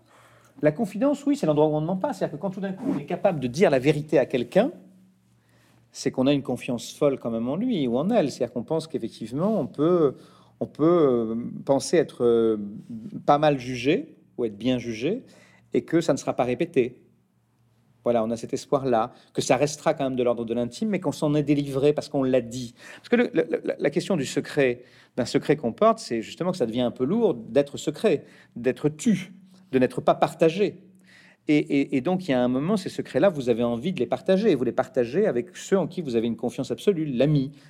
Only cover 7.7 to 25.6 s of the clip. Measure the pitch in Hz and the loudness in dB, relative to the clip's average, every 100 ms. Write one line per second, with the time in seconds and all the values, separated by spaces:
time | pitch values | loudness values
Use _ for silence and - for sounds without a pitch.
7.7 | 190 123 123 110 233 139 - 120 123 110 | 0 0 0 2 2 0 -2 -4 -4 -4
8.7 | 160 160 120 113 - 110 135 196 202 127 | -4 -4 -8 -8 -10 -8 -4 -2 -2 -4
9.7 | - 160 180 143 - - - _ - 113 | 0 2 4 2 0 -20 -20 _ -10 -8
10.7 | - 160 175 139 120 110 113 123 - - | 0 4 4 4 2 0 -4 -6 -10 0
11.7 | 135 - 170 135 - 120 117 113 107 101 | 0 2 2 2 0 2 4 4 0 -4
12.7 | 107 - 113 117 - - 147 151 139 123 | -12 -12 -12 -10 -6 2 4 4 2 -4
13.7 | 123 131 220 - - _ - 113 101 123 | -2 0 0 -2 -18 _ -4 -4 -2 -2
14.7 | 123 117 110 143 254 - - - _ _ | -2 -4 -4 -4 -4 -8 -20 -20 _ _
15.7 | - - 165 - 135 - 131 123 123 127 | -4 0 0 0 -2 -2 -2 -2 -2 0
16.7 | 131 117 - _ _ _ _ _ _ _ | 0 0 -4 _ _ _ _ _ _ _
17.7 | _ _ _ 120 117 110 113 123 131 - | _ _ _ -2 0 0 -4 -6 -8 -2
18.7 | 139 131 113 120 - _ - - 131 147 | -2 2 0 0 -8 _ -6 0 2 2
19.7 | - 165 151 135 127 120 117 113 117 120 | 0 -2 0 -2 0 0 0 -2 -2 -4
20.7 | - 220 185 185 - 151 151 143 143 139 | -4 -4 -2 -4 -2 0 0 2 0 0
21.7 | 135 147 143 - 143 131 127 117 127 117 | 2 2 2 -2 -2 2 2 0 -10 -12
22.7 | - - - - 240 240 160 - - - | -14 -20 -20 -2 0 2 0 0 -4 -4
23.7 | - 165 165 - 175 123 143 - 147 131 | -2 -2 -2 -2 -2 0 -4 -4 0 0
24.7 | 120 - - _ - 117 - - 151 | 0 -10 -20 _ -6 -2 -2 2 0